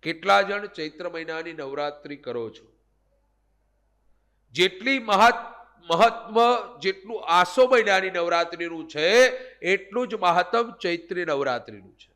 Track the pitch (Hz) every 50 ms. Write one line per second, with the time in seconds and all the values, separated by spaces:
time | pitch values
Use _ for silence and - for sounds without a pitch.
0 | - 156 165 160 165 196 196 202 196 190 202 202 202 202 - - 156 156 151 156
1 | 175 175 165 165 160 160 160 160 165 170 165 156 139 135 139 143 147 143 147 147
2 | - 147 143 143 - 127 120 120 117 110 104 - _ _ _ _ _ _ _ _
3 | _ _ _ _ _ _ _ _ _ _ _ _ _ _ _ _ _ _ _ _
4 | _ _ _ _ _ _ _ _ _ _ 120 135 175 190 - 185 208 254 269 269
5 | 226 214 202 190 214 240 240 - - - - - - _ _ _ _ 170 165 165
6 | 214 233 226 - - - 214 226 233 240 247 233 202 196 247 156 185 190 190 -
7 | - 208 233 208 - 160 165 180 180 - - 262 254 254 262 240 220 202 196 190
8 | 190 190 180 180 170 170 170 170 170 170 170 165 170 170 165 160 160 160 - 147
9 | 156 175 208 240 254 247 247 - - - - _ - 170 190 190 190 - 196 240
10 | 254 208 226 208 185 180 170 180 180 180 - 233 233 233 - _ - 180 170 170
11 | 170 - 190 175 175 160 147 139 139 135 123 120 - - 107 101 95 98 _ _
12 | - _ _